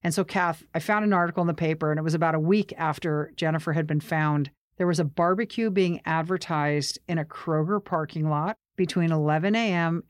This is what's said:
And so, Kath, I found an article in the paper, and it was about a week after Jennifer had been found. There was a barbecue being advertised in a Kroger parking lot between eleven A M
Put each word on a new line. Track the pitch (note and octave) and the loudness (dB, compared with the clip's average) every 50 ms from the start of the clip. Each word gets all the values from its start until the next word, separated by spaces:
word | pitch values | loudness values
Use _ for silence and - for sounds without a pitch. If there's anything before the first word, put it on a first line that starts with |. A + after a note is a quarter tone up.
| - | -2
And | F3 D#3+ | -2 0
so, | - F#3 | 0 -2
Kath, | - - G3 F3+ E3+ D#3+ D#3+ - _ _ | 0 0 0 0 0 -2 -4 -10 _ _
I | E3+ | -6
found | D#3 - G#3 G#3 G#3+ | -2 0 0 2 2
an | G#3 G3 | 2 2
article | F3+ F3 E3+ E3+ - | 2 2 0 0 0
in | F3 | 0
the | E3+ D#3+ | 0 0
paper, | - E3+ D#3+ D#3+ D#3 D#3+ D3+ | 0 0 0 0 0 0 0
and | D3+ D#3 | 0 0
it | D#3 | 0
was | D#3+ D#3 | 0 0
about | E3 E3 E3 D#3+ | 2 2 2 2
a | D#3+ | 2
week | D#3 E3 G3 G#3+ F#3+ - - | 2 4 4 2 2 -2 -4
after | - E3 D#3 D3+ - - E3+ D3+ D3+ D3 - - | -4 -2 -2 -2 -2 -2 -2 -2 -2 -2 -6 -6
Jennifer | - F3 D#3+ D#3 D#3+ D#3 F3 D3+ | -4 -2 0 0 0 -2 -2 0
had | E3 D#3+ | 0 0
been | D3+ D#3 D3+ | 0 0 -2
found. | D3 - E3 D#3 D#3 D3+ D3 D3 C#3+ C#3 _ _ _ _ _ | -2 -2 -2 0 2 2 2 0 0 -2 _ _ _ _ _
There | _ F3+ | _ 0
was | F3 F3 D#3 | 0 2 2
a | E3 | 0
barbecue | C#3+ - - E3+ F3 F#3 F#3+ A#3 - - - A3+ A3 | -2 0 0 2 2 2 0 -2 -4 -2 -2 -2 0
being | F#3+ G3 F#3+ F3+ E3+ - - | 2 2 2 2 0 -2 -2
advertised | - D#3 E3 D#3+ E3 F#3 F3+ - - E3+ D3+ D3 D3 D3 D3 C#3+ - - - _ - | -2 -2 0 0 0 -2 -4 -2 -2 -2 0 2 2 2 0 0 -2 -6 -10 _ -4
in | F3 | -4
a | D#3+ D#3 | -4 -4
Kroger | D#3 - - - - D#3+ D#3 D#3 E3 G#3 G#3 G3+ | -4 -8 -10 -4 -2 0 0 2 0 0 -2 -2
parking | - F#3 E3 D#3 D3+ - E3 D#3 D#3 | -2 -2 -2 -2 -4 -4 -2 -2 0
lot | D3+ D3+ D#3 F#3+ A3 _ _ _ _ | 0 0 -2 -2 -4 _ _ _ _
between | - F#3 F3 - F3+ E3+ E3 E3 | -2 -2 0 2 0 2 2 2
eleven | D#3+ D3+ D3+ D3+ D#3 D#3+ G3+ G#3+ | 2 2 2 2 2 2 2 2
A | A3+ A#3 G#3+ F#3 | 2 2 2 2
M | F3 E3+ E3 E3 E3+ - | 2 2 0 0 -2 -4